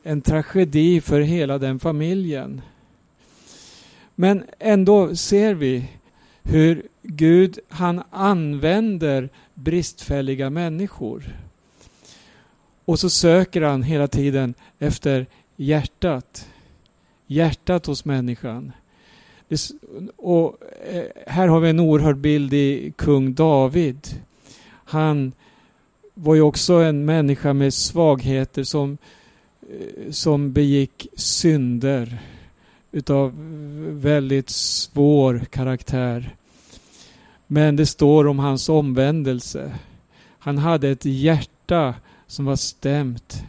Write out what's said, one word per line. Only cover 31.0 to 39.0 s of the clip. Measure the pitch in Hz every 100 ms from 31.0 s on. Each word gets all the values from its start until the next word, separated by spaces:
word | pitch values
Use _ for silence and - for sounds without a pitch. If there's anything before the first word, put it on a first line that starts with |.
| - -
synder | - - 170 156 123 120 135 135 117 120 - - - _ _ _ _
utav | 156 139 139 135 143 160 156 147 147 156 147
väldigt | 139 147 135 139 -
svår | - - - - 147 143 147 131 120 123
karaktär. | 135 131 127 - 131 123 120 123 - _ _ _ - _ - - _ _ _ -
Men | 147 151 147
det | 147
står | - 147 156 147
om | 139
hans | 139 135 -
omvändelse. | 160 143 127